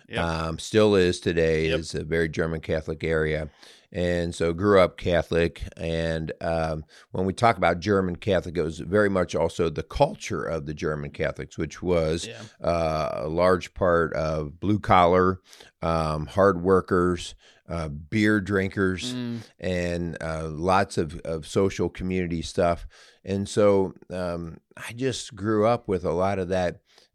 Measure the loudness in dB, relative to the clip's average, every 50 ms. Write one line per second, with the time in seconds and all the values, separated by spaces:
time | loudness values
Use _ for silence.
0 | _ -10 -6 -4 -2 -2 -2 -2 -4 -4 -6 -6 -6 0 4 4 6 6 6 6
1 | 4 4 2 0 -2 -2 2 2 2 4 2 2 2 0 0 -2 -4 -6 -8 -8
2 | -6 -2 0 0 0 0 -2 -2 -2 -2 -4 -4 -4 -4 -4 -4 -4 -6 -8 -6
3 | -4 -2 0 0 0 0 -2 -2 -4 -6 -12 _ -20 -20 -20 -20 _ _ -6 -2
4 | -2 0 0 0 -2 -4 -2 -2 -2 -2 0 0 2 6 6 6 6 4 2 -2
5 | -2 0 2 2 2 2 2 2 2 0 -2 -6 -12 -14 -12 -8 -6 -4 -2 -2
6 | -2 -2 -2 -4 -4 -6 -8 -6 -4 -2 -2 -2 -2 -2 -4 -6 -8 -12 -18 -20
7 | -18 _ -6 -4 -2 -2 0 2 2 2 2 4 2 2 2 2 0 2 2 2
8 | 2 0 -4 -4 -2 0 0 0 0 -2 -2 -2 -2 -2 -4 -8 -6 0 2 2
9 | 2 4 2 2 0 0 0 0 0 0 0 0 -2 -2 -2 -4 -8 -4 0 2
10 | 2 2 0 -2 -10 -8 -6 -6 -4 -4 -6 -6 -6 -8 -8 -6 -4 -4 -4 -4
11 | -6 -8 -6 -4 -4 -4 -4 -6 -10 -12 -8 -8 -8 -8 -8 -6 -2 0 0 2
12 | 2 0 0 -2 -4 -8 -12 -14 -16 -20 -16 -6 -4 -2 0 0 0 0 -2 -2
13 | -2 -4 -4 -4 -6 -4 0 2 4 4 4 2 0 -6 _ 0 2 4 4 4
14 | 2 2 0 -2 -2 -2 -2 -4 -4 -6 -8 -6 -2 0 0 0 2 4 6 6
15 | 8 8 6 6 4 4 2 0 _ _ -20 -20 -20 -20 _ _ -2 0 0 0
16 | 0 0 -2 -4 -6 -2 2 4 6 6 4 4 2 4 4 4 2 2 2 2
17 | 2 2 0 -2 -6 -10 -16 -20 _ _ _ _ _ -10 -8 -6 -6 -6 -8 -10
18 | -8 -4 0 2 4 4 4 2 2 0 0 0 0 0 0 0 0 0 0 -2
19 | -4 -8 -8 -6 -6 -6 -8 -8 -10 -14 _ -10 -6 -4 -2 -2 -2 -2 -2 -2
20 | -4 -4 -6 -6 -6 -6 -6 -6 -6 -6 -6 -4 0 2 2 2 2 0 -2 -2
21 | -4 -4 -4 -8 -8 -8 -8 -8 -8 -4 0 0 0 0 0 -2 -4 -4 -4 -6
22 | -6 -4 -2 -2 -2 -2 -4 -4 -6 -4 -2 0 2 2 2 0 -4 -12 -18 -20
23 | -20 -20 _ _ -8 -4 -4 -4 -4 -2 0 2 4 6 6 4 2 0 -4 -10
24 | _ -10 -8 -6 -4 -4 -4 -6 -8 -10 -12 -16 -20 _ _ -18 -16 -14 -8 -4
25 | -4 -4 -4 -4 -8 -12 -10 -6 -2 0 2 4 4 4 2 2 0 -2 -2 -2
26 | 0 0 0 0 0 0 0 -2 -2 -2 0 0 0 0 -2 -6 _ _ _ _
27 | _ _ _